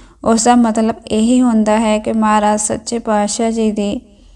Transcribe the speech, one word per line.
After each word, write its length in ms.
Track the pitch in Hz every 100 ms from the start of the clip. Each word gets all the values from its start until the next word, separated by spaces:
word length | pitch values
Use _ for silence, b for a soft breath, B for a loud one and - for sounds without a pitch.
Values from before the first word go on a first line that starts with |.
| b b
ਉਸ 200 | - 226
ਦਾ 100 | 240 240
ਮਤਲਬ 400 | 233 220 220 226 -
ਇਹੀ 320 | 214 226 254
ਹੁੰਦਾ 380 | 247 220 214 214
ਹੈ 200 | 220 214
ਕਿ 140 | 220
ਮਹਾਰਾਜ 480 | 226 214 214 208 214
ਸੱਚੇ 380 | - 220 - 233
ਪਾਤਸ਼ਾਹ 520 | 226 214 208 - 226
ਜੀ 200 | 226 220
ਦੀ 280 | 214 202 247 b b b